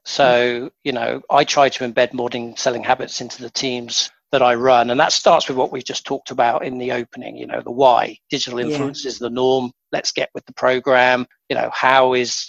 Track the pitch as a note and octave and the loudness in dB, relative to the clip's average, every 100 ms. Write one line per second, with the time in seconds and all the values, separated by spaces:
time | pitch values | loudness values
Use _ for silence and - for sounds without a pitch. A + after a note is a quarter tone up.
0 | - - C3+ B2 B2 A#2+ B2+ - C#3+ B2 | -6 2 4 4 2 -2 -8 -8 -6 -4
1 | A#2 C3 - C3+ D3+ D3 C3+ - B2 A2+ | -4 -6 0 2 2 2 2 0 -4 0
2 | B2 B2+ A#2+ B2 A#2 A2+ C3+ A#2+ B2 B2+ | 0 -2 -6 -6 -8 -4 -4 -2 -2 -2
3 | C3 - B2 - A#2 - C3+ B2 A#2 - | -4 -10 -12 -12 -10 -6 -4 -6 -4 -4
4 | - _ _ C#3 B2 A#2+ C3 A#2+ A#2+ B2+ | -6 _ _ 2 4 4 4 4 4 2
5 | D#3+ - G#3 E3 - C3 D3 C3 - - | 2 2 4 4 2 -2 -4 -4 -8 -10
6 | - C3+ - B2 A#2 A#2 D3 B2+ B2 B2 | -8 -8 -4 0 0 0 -4 -6 -6 -6
7 | A#2 B2+ A#2+ A#2 B2 A#2+ A#2 A#2+ C3+ A#2+ | -6 -12 -14 -14 -8 -8 -6 4 6 6
8 | - G#2+ _ C#3+ B2 A#2+ C3+ D3 C#3 C#3 | 2 -6 _ -6 -4 -4 -4 -2 -4 -6
9 | C3+ A2+ A#2+ A#2+ C3 C3 B2 - _ D3 | -10 -8 -6 0 2 2 0 -8 _ -6
10 | - - C#3 - - - B2+ B2+ B2+ B2+ | -4 -4 -6 -8 -16 -2 0 0 2 4
11 | B2+ B2 B2 _ - B2+ A#2+ - C3 C3+ | 4 2 -2 _ -6 -4 -4 0 2 4
12 | C3 B2+ A#2+ - | 4 2 -2 -6